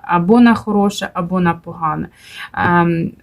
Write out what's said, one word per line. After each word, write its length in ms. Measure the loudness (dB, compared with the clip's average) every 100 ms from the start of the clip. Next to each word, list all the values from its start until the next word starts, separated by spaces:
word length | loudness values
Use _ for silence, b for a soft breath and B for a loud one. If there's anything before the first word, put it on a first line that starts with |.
або 380 | -4 -2 4 6
на 140 | 6
хороше, 560 | 4 0 0 0 -2 -8
або 260 | -8 -4 -2
на 140 | 0
погане. 540 | -2 -8 -8 -6 -6 -8 B B B B
Ем, 600 | -4 0 2 2 0 -4 -8